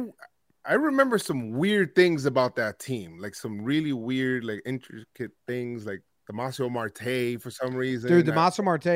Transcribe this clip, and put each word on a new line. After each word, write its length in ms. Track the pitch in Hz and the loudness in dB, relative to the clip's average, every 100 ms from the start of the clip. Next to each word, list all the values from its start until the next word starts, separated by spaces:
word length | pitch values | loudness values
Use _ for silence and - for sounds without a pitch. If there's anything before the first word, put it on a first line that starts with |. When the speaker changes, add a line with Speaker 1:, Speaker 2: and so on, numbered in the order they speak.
| 226 - - _ _ _ | 2 -12 -20 _ _ _
Speaker 1:
I 100 | - | 0
remember 440 | 214 302 269 269 214 | 0 2 2 4 2
some 320 | - 139 110 | 0 -4 -2
weird 440 | 120 196 208 175 - | 0 2 4 4 4
things 280 | 180 156 | 4 4
about 300 | 139 131 127 - | 2 2 0 0
that 220 | 107 - | -4 -4
team, 400 | - 120 85 82 | -6 -6 -8 -12
like, 160 | 101 | -12
some 280 | - 113 104 | -10 -10 -6
really 300 | 113 151 151 | -2 0 0
weird, 520 | 127 117 131 131 127 | -2 -2 -2 0 -2
like, 180 | 113 104 | -4 -8
intricate 680 | 123 131 - 113 110 - 110 _ - | -6 -6 -8 -18 -16 -12 -12 _ -8
things, 400 | 123 120 120 104 | -6 -6 -8 -8
like 160 | 95 _ _ - | -10 _ _ -12
Damaso 400 | 104 127 127 123 | -6 -6 -4 -4
Marte 720 | 120 107 - 120 127 120 117 | -2 -4 -6 -4 0 0 -4
for 80 | 123 | -8
some 240 | - 127 | -6 -4
reason. 340 | 127 131 127 123 | -2 -2 -2 4
Speaker 2:
Dude, 160 | 175 156 | 6 6
Speaker 1:
I 0 | |
Speaker 2:
Damaso 360 | 151 175 196 | 4 2 2
Marte, 240 | 196 160 175 | 0 0 2